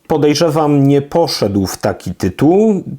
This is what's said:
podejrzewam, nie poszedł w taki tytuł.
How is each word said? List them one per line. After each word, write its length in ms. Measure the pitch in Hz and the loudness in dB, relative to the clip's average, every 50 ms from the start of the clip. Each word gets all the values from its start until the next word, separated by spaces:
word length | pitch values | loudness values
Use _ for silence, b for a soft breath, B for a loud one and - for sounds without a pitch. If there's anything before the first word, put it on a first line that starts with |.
| _ - | _ -4
podejrzewam, 800 | 165 175 139 147 143 - 170 165 143 160 151 147 147 143 139 139 | -2 0 2 2 2 2 0 0 0 0 0 2 2 2 4 4
nie 140 | 143 143 | 2 2
poszedł 680 | 139 143 - 170 165 143 - - 120 101 98 104 95 90 | 0 0 0 0 0 0 -2 -4 -4 -2 0 -2 -2 -2
w 100 | - - | -4 -4
taki 380 | - 107 92 - - 92 87 | -4 -4 -4 -4 -10 -14 -10
tytuł. 680 | - - 95 - - 135 151 180 202 220 220 202 180 143 123 - | -6 -6 -6 -2 0 2 2 4 4 2 2 0 -2 -4 -8 -12